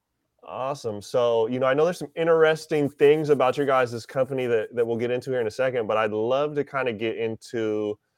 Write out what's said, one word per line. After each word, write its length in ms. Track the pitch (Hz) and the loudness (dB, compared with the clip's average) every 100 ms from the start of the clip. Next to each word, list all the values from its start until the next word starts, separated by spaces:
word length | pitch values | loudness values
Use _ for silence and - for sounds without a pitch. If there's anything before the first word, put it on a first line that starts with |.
| _ _ _ _ - | _ _ _ _ -14
Awesome. 540 | 98 131 139 113 104 | -8 -6 -6 -6 -8
So, 460 | - 127 120 117 113 | -4 0 2 2 0
you 120 | 127 | 0
know, 60 | 131 | 0
I 80 | |
know 100 | 139 | 2
there's 160 | 165 180 | 0 -2
some 140 | 147 - | -8 -2
interesting 720 | 165 160 156 156 - 156 139 | 2 4 4 2 -2 -2 0
things 420 | - 143 156 147 | 4 6 6 4
about 280 | 131 127 127 | 2 2 2
your 80 | 139 | 2
guys' 400 | 131 123 117 - | 2 2 -4 -8
company 400 | 139 131 135 127 | -4 -2 -2 0
that, 280 | 113 104 | 0 0
that 140 | 120 117 | -2 -2
we'll 80 | 113 | 0
get 160 | 120 | -2
into 200 | 123 139 | -4 -4
here 100 | 127 | -4
in 60 | 110 | -4
a 40 | |
second, 340 | - 131 123 104 | -2 -2 -2 -2
but 120 | 107 | 0
I'd 160 | 110 | 0
love 420 | 107 113 135 151 147 | 0 0 0 -2 -4
to 80 | |
kinda 300 | 139 139 127 | -4 -4 -4
get 240 | 104 113 104 | -4 -4 -4
into 840 | 113 110 - 117 110 107 104 104 _ | -6 -6 -8 -4 -2 -2 -4 -6 _